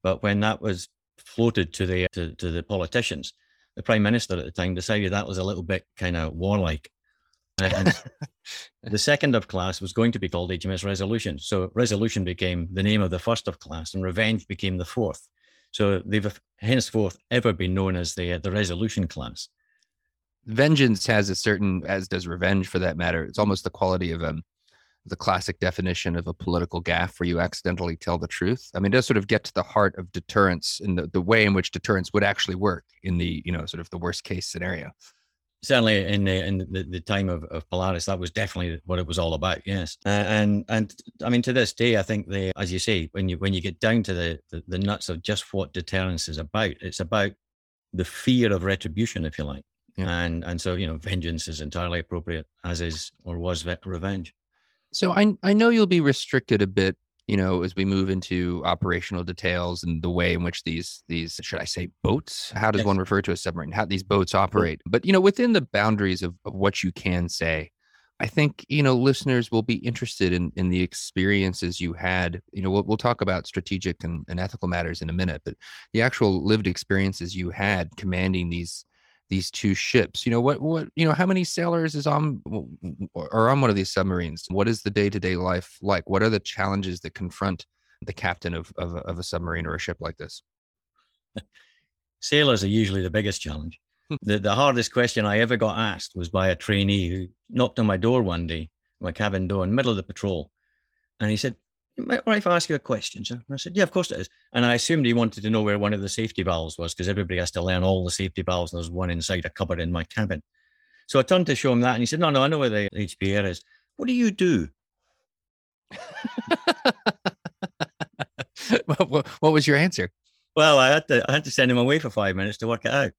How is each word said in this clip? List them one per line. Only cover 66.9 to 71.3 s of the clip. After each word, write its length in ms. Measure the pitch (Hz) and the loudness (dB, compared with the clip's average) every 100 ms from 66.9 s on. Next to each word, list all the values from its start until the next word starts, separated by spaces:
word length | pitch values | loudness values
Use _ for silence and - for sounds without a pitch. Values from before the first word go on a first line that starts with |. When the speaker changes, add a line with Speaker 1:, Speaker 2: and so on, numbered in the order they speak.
Speaker 2:
can 360 | - 98 90 87 | -2 -2 0 -2
say, 420 | - 82 78 78 _ _ _ _ _ | -2 -2 -2 -6 _ _ _ _ _
I 80 | 113 | -4
think, 380 | - 147 - - | 0 0 -2 -4
you 140 | 147 | 2
know, 120 | 139 127 | 4 4
listeners 560 | 131 131 139 123 117 | 4 2 0 0 2
will 120 | 113 | 0
be 120 | 113 117 | 0 -2
interested 560 | 120 117 117 - 92 | -2 -4 -8 0 0
in, 180 | 90 87 - | 2 -2 -2
in 140 | 92 | 0
the 120 | 90 | 0
experiences 1000 | 90 - - - 95 | -2 -4 -8 -2 2